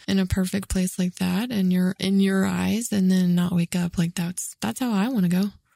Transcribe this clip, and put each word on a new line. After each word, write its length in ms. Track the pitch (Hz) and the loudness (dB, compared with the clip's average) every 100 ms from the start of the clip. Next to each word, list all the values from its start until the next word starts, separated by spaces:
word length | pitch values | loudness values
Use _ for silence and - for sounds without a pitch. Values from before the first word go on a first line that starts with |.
| - | -2
in 100 | 196 | 0
a 80 | 185 | 0
perfect 440 | - 185 202 190 | 0 -2 -4 -4
place 280 | 190 185 - | -2 -2 -2
like 180 | 180 - | -4 -2
that, 340 | 180 180 247 | -2 -2 -2
and 200 | 226 185 | 0 2
you're 240 | 180 185 - | 2 2 0
in 200 | 190 196 | 0 2
your 260 | 196 190 190 | 4 2 2
eyes, 460 | 180 185 202 240 | 0 0 -2 0
and 200 | 208 185 | 0 2
then 240 | 185 180 175 | 4 4 2
not 180 | 175 | 2
wake 220 | 175 170 180 | 0 0 -2
up. 240 | 175 - | -2 -2
Like, 160 | 170 - | -2 -2
that's, 400 | 170 180 - - | -6 -6 -10 -8
that's 200 | 214 226 | -6 -4
how 120 | 254 | -2
I 180 | 208 214 | 0 0
wanna 200 | 262 180 | 2 2
go. 220 | 180 202 - _ | 2 0 -6 _